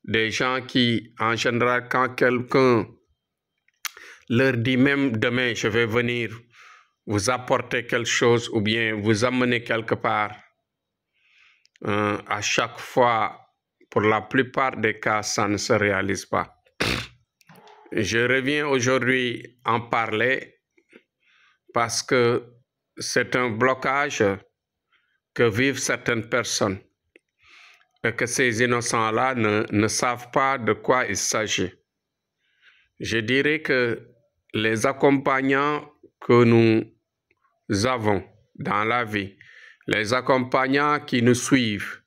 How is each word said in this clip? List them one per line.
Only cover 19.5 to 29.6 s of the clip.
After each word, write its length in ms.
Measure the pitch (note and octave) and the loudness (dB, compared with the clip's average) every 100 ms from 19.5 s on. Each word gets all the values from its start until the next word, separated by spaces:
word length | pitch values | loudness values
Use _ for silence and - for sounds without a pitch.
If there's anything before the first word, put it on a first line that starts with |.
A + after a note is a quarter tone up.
| _ | _
en 180 | - A2+ | -2 -2
parler 720 | A2+ B2 A2 G#2+ A#2+ C3 - _ _ _ _ - _ _ _ _ _ _ _ | -2 -2 -2 0 0 -2 -6 _ _ _ _ -20 _ _ _ _ _ _ _
parce 300 | A#2+ A#2 - | -4 -2 -4
que 420 | - C3 A#2+ A#2+ - _ _ _ _ - | 0 2 2 0 -6 _ _ _ _ -12
c'est 400 | - C3 A#2+ C3+ | -4 -2 -2 -2
un 140 | B2 | -2
blocage 720 | G#2+ B2+ C3 D3 C#3 D3 - G2+ G2 _ _ _ _ _ _ _ _ _ | 0 0 0 -2 -2 -4 0 0 0 _ _ _ _ _ _ _ _ _
que 80 | - | 0
vivent 360 | A#2+ G#2+ C#3 B2 | 0 2 0 -2
certaines 500 | - A#2+ - A#2 A2+ | -4 -4 -2 -4 -2
personnes 500 | B2+ A2+ - A2 F#2+ _ _ _ _ _ _ _ - - _ _ _ | -4 -2 -2 -2 -4 _ _ _ _ _ _ _ -20 -20 _ _ _
et 100 | A#2 | -6
que 140 | - A#2 | -2 -4
ces 360 | - B2+ A2 | 0 0 2
innocents-là 720 | B2 A#2+ A#2 A#2+ A2 A2 C3 | 0 0 0 0 0 0 0
ne, 300 | B2+ G#2+ G#2+ | 0 0 0